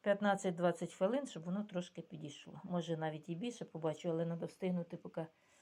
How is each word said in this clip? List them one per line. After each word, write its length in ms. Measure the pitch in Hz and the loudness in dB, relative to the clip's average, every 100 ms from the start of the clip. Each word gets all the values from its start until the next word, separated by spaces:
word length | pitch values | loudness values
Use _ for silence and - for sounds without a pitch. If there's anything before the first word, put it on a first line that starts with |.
п'ятнадцять-двадцять 920 | - 202 208 196 196 170 175 170 175 | 4 4 6 4 4 4 4 4 -2
хвилин, 320 | - 190 254 285 | 2 4 4 0
щоб 160 | - | -6
воно 220 | 165 190 | -2 -2
трошки 380 | 208 180 180 - | 0 -2 -4 -8
підійшло. 580 | 165 160 156 - - - | -10 -8 -10 -10 -14 -14
Може, 320 | 180 175 165 160 | -2 -2 0 0
навіть 320 | 160 156 156 | 0 -2 -6
і 60 | |
більше, 300 | 170 240 240 | -4 -4 -6
побачу, 460 | 165 165 160 156 175 | -8 -2 -2 0 0
але 140 | 165 | 0
треба 220 | 170 170 170 | 0 0 -4
встигнути, 500 | - 185 180 170 170 | -2 0 0 -2 -8
поки 300 | 175 - 160 _ _ - | -8 -6 -6 _ _ -20